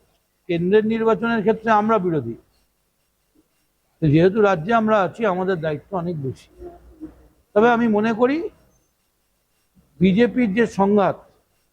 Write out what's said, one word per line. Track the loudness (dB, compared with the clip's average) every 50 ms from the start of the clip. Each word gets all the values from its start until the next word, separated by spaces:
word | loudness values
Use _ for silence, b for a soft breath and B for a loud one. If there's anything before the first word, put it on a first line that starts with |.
| _ _ _ _ _ _ _ _ _
কেন্দ্রের | -6 -4 -2 0 2 2 2 2
নির্বাচনের | 0 -2 0 0 0 0 0 -2 -2 -2 0
ক্ষেত্রে | 0 -2 -2 -2 0 0
আমরা | 0 2 2 2 0 0
বিরোধী, | 0 -2 -2 -2 -4 -6 -10 -12 _ _ _ _ _ _ _ _ _ _ _ _ _ _ _ _ _ _ _ _ _ _ _ _ _ _ _ _ _ _ _ _
তো | 0
যেহেতু | 2 4 4 4 4 2 2
রাজ্যে | 2 2 0 -2 -2 -2 0
আমরা | 0 2 2 2 2
আছি, | 0 -2 -4 -4 -4
আমাদের | -2 -2 -2 -2 -4 -4 -4
দায়িত্ব | -4 -6 -6 -6 -8 _ -8
অনেক | -6 -6 -6 -8 -6
বেশি। | -8 -8 -10 -10 -18 _ _ -20 -20 -20 -20 -20 _ -20 -20 _ -18 -18 -18 _ _ _ _ _ _ _ 0
তবে | 2 2 4
আমি | 2 2 0 0
মনে | 0 0 0 -2
করি | 0 0 0 0 0 -4 -6 -8 -12 _ _ _ _ _ _ _ _ _ _ _ _ _ _ _ _ _ _ _ _ _ _ _ _ _ _ _ _ 0
বিজেপির | 0 2 4 2 2 2 2 -2 -2 0 0
যে | -2 -2
সংঘাত, | -2 0 -2 0 2 2 2 2 0 -2 -6 -14 _ _ _ _ _ _ _ _ _